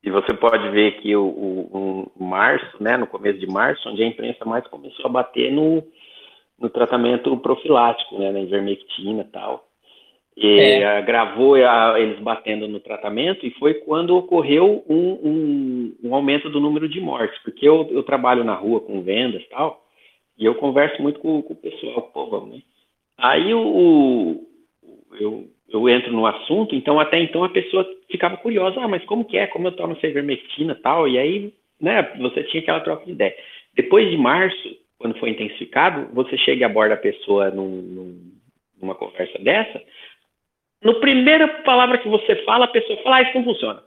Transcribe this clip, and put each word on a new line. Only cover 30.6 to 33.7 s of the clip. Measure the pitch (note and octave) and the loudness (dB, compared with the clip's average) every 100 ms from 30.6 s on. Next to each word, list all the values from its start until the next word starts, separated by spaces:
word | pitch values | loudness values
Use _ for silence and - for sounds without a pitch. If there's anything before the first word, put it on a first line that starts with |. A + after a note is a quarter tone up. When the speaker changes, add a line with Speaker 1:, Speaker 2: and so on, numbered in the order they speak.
| D#3 | -6
Speaker 1:
e | C3+ | -4
tal?" | B2+ D#3+ D3+ | 0 2 2
E | B2 | 2
aí, | C#3+ G3 G3+ _ _ _ | 0 -2 -6 _ _ _
né, | D#3 A3 - - | 0 0 0 -4
você | B2 - | -4 -4
tinha | - E3 | -6 -6
aquela | D#3+ D#3+ | -2 -4
troca | E3 D#3 | -4 -8
de | - | -10
ideia. | F3 - - - - _ | -2 -2 -2 -20 -20 _